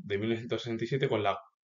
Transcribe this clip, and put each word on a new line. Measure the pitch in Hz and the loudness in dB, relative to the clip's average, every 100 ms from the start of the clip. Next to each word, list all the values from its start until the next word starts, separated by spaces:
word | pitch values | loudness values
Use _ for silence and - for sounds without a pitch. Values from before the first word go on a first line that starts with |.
de | 104 101 | -2 0
mil | 110 | 2
novecientos | 113 117 110 | 0 0 -4
sesenta | 120 113 | -2 -4
y | 117 | -2
siete, | 139 139 | 0 2
con | 110 | 2
la | 101 95 - _ | 2 0 -4 _